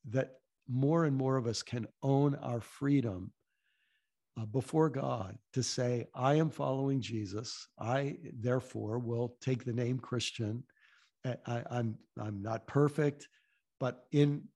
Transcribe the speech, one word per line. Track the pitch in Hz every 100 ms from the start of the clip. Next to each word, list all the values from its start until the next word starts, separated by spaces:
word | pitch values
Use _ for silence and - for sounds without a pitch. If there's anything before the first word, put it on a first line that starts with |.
| 127
that | 127 - - _ _ -
more | 127 139 170
and | 156
more | 135 131
of | 131 117
us | 107
can | - 123 110 _
own | 139 135 143
our | 139 127 120
freedom, | - - 139 143 117 90 98 _ _ _ _ _ _ _ _ _ _ -
uh, |
before | 110 131 - 160 160
God | 131 135 120 104 113 _
to | 131
say, | 120 - 123 120 110
"I | - 131
am | 151 160
following | - 139 135 139 135
Jesus. | 110 113 98 104 - - - -
I, | 110 135 143 - 160 123
therefore, | 120 127 - 113 107 120
will | 117 117 120 -
take | - 127
the | 123
name | 117 120 127
Christian. | - 123 - - 107 117 - _ _ _ _ _
I, | 127 120 -
I, | 120 -
I'm, | 123 113 107 _ -
I'm | 107 101
not | 104 113 -
perfect, | 143 147 147 147 147 - _ _ _ _ _
but | 127 123 _
in | 147 147 147 -